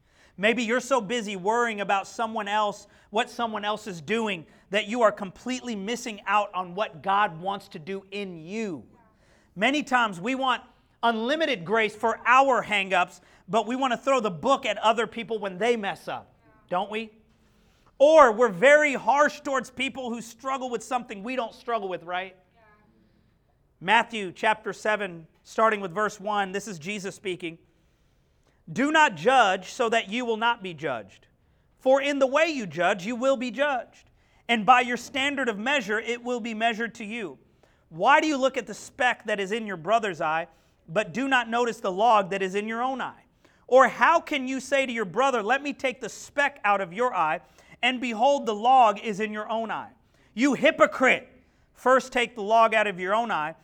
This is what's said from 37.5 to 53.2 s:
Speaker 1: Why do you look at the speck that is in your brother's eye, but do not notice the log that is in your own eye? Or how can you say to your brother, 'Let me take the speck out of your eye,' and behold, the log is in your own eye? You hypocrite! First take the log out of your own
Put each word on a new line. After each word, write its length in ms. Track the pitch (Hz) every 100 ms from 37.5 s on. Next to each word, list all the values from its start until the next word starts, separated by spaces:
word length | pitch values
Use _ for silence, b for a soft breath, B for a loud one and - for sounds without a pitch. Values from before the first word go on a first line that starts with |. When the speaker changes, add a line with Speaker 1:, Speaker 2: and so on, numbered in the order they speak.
| _ b b b
Speaker 1:
Why 320 | 160 214 302
do 60 | 311
you 100 | 277
look 200 | 262 262
at 100 | 214
the 80 |
speck 500 | 202 - - 247 220 214
that 140 | 208
is 120 | 190
in 140 | 226 214
your 100 | 180
brother's 440 | 156 226 208 156
eye, 280 | 160 160 170 b b b -
but 240 | 170 190
do 140 | 190 269
not 200 | 262 226
notice 320 | 240 240 220
the 100 | 202
log 400 | 185 233 214 180
that 120 | 190
is 120 | 190
in 140 | 202 214
your 140 | 226
own 180 | 262 262
eye? 240 | 160 - _ _ b b b
Or 220 | 254 247
how 320 | - 262 339
can 260 | - 294 254
you 140 | 269
say 260 | - 277 262
to 60 |
your 120 | 233
brother, 380 | 202 180 269 247
'Let 200 | 202 262
me 100 | 285
take 280 | - 269 -
the 80 | 208
speck 520 | - - - 285 277
out 180 | 208 202
of 120 | 185
your 220 | 180 247
eye,' 260 | 190 156 170 _ B B B
and 180 | 247 254
behold, 460 | 247 214 262 277 233
the 80 |
log 460 | 208 233 262 226 208
is 200 | 226 190
in 120 | 214
your 160 | 214 214
own 220 | 226 226
eye? 200 | 156 107 _ _ b b
You 200 | 208 277
hypocrite! 760 | 190 262 - 294 - 254 175 - _ b b b
First 380 | _ 240 262 247
take 220 | 247 233
the 80 | 233
log 300 | 202 226 226
out 140 | 220 208
of 120 | 180
your 160 | 180
own 160 | 214